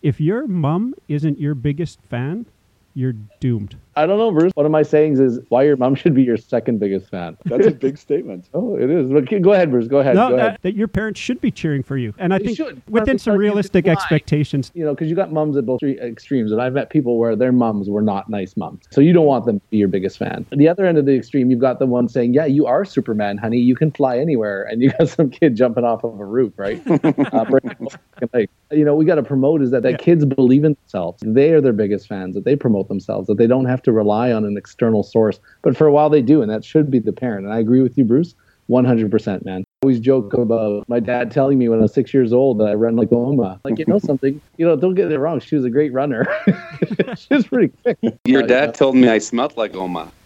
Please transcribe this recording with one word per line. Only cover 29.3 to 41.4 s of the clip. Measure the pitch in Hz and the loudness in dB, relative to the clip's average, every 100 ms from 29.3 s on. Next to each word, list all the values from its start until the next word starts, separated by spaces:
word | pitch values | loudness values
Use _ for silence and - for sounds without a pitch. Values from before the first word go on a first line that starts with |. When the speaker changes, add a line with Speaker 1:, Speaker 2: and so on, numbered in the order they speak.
| 139 135 160 | 0 0 2
Speaker 2:
is | 131 | 0
that, | 127 | 0
that | 123 | -2
Speaker 1:
Yeah. | 123 | -2
Speaker 2:
kids | - 170 147 | 2 2 2
believe | 135 127 131 | 2 4 4
in | 151 147 | 2 -2
themselves. | _ 101 85 90 110 | _ -8 -8 -8 -2
They | 110 147 | 2 4
are | 160 | 4
their | 135 | 2
biggest | 107 104 101 - | 0 -2 -4 -6
fans, | 101 92 95 | -10 -8 -6
that | 98 | -2
they | 139 | 0
promote | 127 104 95 | 2 0 -2
themselves, | 101 - 104 95 | -6 -6 -8 -4
that | 104 | 2
they | 117 | 2
don't | 127 127 | 2 0
have | 127 | 0
to | - | 2
rely | 110 104 104 123 | 2 2 2 0
on | 113 | 0
an | 107 101 | -2 -6
external | - - 117 110 | -10 -2 0 0
source. | 101 113 110 95 _ _ | 0 2 0 0 _ _
But | - 131 | -2 4
for | 151 | 4
a | |
while | 147 151 | 6 4
they | 151 | 4
do, | 117 151 | 4 4
and | 107 | 2
that | 110 - | -4 -2
should | 156 151 | 0 2
be | 131 | 0
the | 107 | -2
parent. | 92 127 104 98 | -6 -6 -6 -6
And | |
I | 110 | -4
agree | 110 127 | 2 2
with | 131 127 | 2 0
you, | |
Bruce, | 123 123 175 _ _ _ _ | 2 2 0 _ _ _ _
one | 123 127 | 0 2
hundred | 117 107 | 2 2
percent, | 104 - 95 - | -2 -2 -8 -8
man. | 92 | -10
I | 98 _ 139 | -12 _ 0
always | 123 | 0
joke | 117 135 101 | 2 0 0
about | 127 117 113 107 104 - | -2 0 0 -2 -4 -4
my | 120 | -4
dad | 110 123 123 | -2 -4 -2
telling | 147 | 0